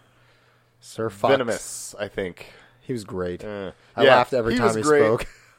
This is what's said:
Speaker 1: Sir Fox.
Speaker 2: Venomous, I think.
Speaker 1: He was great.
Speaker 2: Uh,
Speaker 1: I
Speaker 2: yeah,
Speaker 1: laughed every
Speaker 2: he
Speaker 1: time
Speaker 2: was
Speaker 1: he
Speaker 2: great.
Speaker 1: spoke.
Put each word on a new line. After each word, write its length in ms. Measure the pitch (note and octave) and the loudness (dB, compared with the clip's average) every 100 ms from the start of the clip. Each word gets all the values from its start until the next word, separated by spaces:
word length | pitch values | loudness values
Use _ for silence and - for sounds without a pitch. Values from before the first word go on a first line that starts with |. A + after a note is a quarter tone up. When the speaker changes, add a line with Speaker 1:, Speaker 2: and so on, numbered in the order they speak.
| _ _ _ _ _ _ _ _ | _ _ _ _ _ _ _ _
Speaker 1:
Sir 300 | - - A2 | -18 -8 -8
Fox. 220 | G2 A#2+ | -2 2
Speaker 2:
Venomous, 640 | C3+ A#2 F#2+ - - - G2 | 2 0 -4 -6 -14 -14 -10
I 80 | G#2 | -10
think. 400 | - F#2+ E2+ - - - _ | -6 -8 -8 -18 -20 -20 _
Speaker 1:
He 120 | - | -10
was 100 | B2 | -10
great. 400 | G2 F#2 F2+ F2 | -8 -8 -6 -8
Speaker 2:
Uh, 280 | G#2+ G#2 F#2+ - _ - | -10 -12 -12 -14 _ 2
Speaker 1:
I 80 | |
Speaker 2:
yeah, 120 | C3 B2 | 6 6
Speaker 1:
laughed 160 | B2 | 4
every 200 | B2+ A2+ | 0 0
Speaker 2:
he 60 | A#2+ | 0
Speaker 1:
time 80 | A#2 | 0
Speaker 2:
was 80 | A2 | 2
Speaker 1:
he 60 | |
Speaker 2:
great. 180 | G#2+ C#3+ | 2 4
Speaker 1:
spoke. 240 | G#2+ A#2 - - _ | 4 2 -4 -14 _